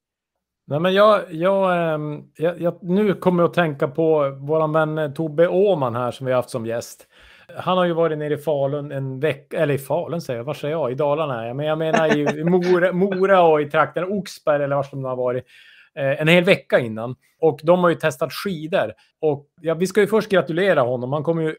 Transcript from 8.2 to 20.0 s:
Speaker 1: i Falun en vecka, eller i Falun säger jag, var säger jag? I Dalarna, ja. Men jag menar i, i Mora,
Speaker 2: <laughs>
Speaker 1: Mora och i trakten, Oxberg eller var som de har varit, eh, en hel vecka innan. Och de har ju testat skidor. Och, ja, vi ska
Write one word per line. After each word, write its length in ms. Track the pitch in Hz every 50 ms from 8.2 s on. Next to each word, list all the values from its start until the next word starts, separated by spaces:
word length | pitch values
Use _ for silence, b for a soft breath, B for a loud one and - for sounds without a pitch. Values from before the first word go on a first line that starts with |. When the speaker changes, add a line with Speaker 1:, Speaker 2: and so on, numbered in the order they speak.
| 151 147 151
Speaker 1:
i 40 |
Falun 540 | 151 143 160 147 139 139 135 143 147 143 147
en 280 | 143 135 135 135 131 131
vecka, 380 | 151 156 135 - - _ -
eller 160 | 180 156 143 135
i 40 |
Falun 440 | 131 139 - 139 175 160 120 156 170
säger 180 | 165 - 127 117
jag, 40 | 117
var 100 | 147 143
säger 180 | - - 143 156
jag? 160 | 165 147 120
I 40 | 127
Dalarna, 520 | 135 151 143 147 156 160 143 127 113 113
ja. 60 | 117 123
Men 120 | 139 151
jag 120 | 151 156
menar 400 | 156 160 160 156 160 160 156 160
i, 40 | 147 147 147 147 151
i 40 | 156
Mora, 480 | 175 185 180 175 180 180 175 175 185
Speaker 2:
<laughs> 20 | 180
Speaker 1:
Mora 480 | 175 196 196 190 185 190 196 196 185 175
och 180 | 165 156 151
i 80 | 147 139
trakten, 340 | - 156 147 139 - 165 175 185
Oxberg 520 | 214 202 170 - - - _ 160 147 143 143
eller 120 | 139 139
var 80 | 143 139
som 180 | 139 - 139
de 80 | 131 131
har 60 | 127
varit, 300 | 123 123 123 123 127 B B B B B B B B B B _
eh, 260 | 156 139 135 143 151
en 60 | 156
hel 160 | 160 170 180 170
vecka 360 | 196 180 - - - 220 175
innan. 360 | 127 113 107 110 113 127 127 - _ _ _ _
Och 180 | 160 160 143 143 151
de 160 | 165 180 180
har 100 | 175 170
ju 60 | 160
testat 380 | 143 - 156 147 - 165 139 -
skidor. 600 | - - 202 180 151 156 160 190 170 117 107 b b b b b _
Och, 280 | 156 156 147 143 - _ _ _
ja, 120 | - 160 160
vi 140 | 160 185
ska 140 | 180 - 208